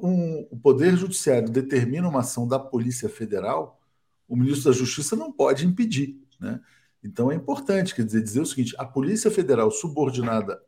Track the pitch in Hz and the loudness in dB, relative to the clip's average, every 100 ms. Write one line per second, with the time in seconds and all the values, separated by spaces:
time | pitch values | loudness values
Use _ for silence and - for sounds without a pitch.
0 | 180 180 165 151 - 120 143 127 180 180 | 0 2 0 -4 -8 4 6 6 6 4
1 | 190 - 151 123 113 127 135 131 120 156 | 2 -2 2 2 2 -2 0 0 0 0
2 | 180 135 117 120 120 135 - 120 123 123 | 0 0 -2 -4 -2 -2 -2 -2 -2 -4
3 | 107 - 107 98 101 156 151 _ _ _ | -6 -6 -6 -4 -2 -4 -6 _ _ _
4 | _ _ - 123 131 143 139 123 127 - | _ _ -4 0 0 4 4 4 0 -4
5 | - 220 320 - 135 135 180 185 220 135 | -4 -4 -4 0 2 4 2 2 0 0
6 | 139 - _ _ 101 - - _ _ _ | -4 -8 _ _ -10 -10 -12 _ _ _
7 | 104 - 127 156 - 277 - 196 185 - | -10 -2 -2 -2 -4 -4 0 0 0 -2
8 | 110 110 107 117 160 131 117 - 127 135 | -2 0 0 -2 -2 -2 -4 -6 -6 -2
9 | 147 220 214 208 180 113 110 - 165 147 | -2 0 0 0 2 4 2 0 -4 -2
10 | 135 123 117 113 98 - | -2 0 0 0 -2 -8